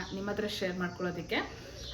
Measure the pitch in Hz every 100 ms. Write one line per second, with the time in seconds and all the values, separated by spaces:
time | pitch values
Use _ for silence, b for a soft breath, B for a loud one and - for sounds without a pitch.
0 | 185 190 202 208 208 - 185 180 175 -
1 | 180 165 160 262 415 - - - -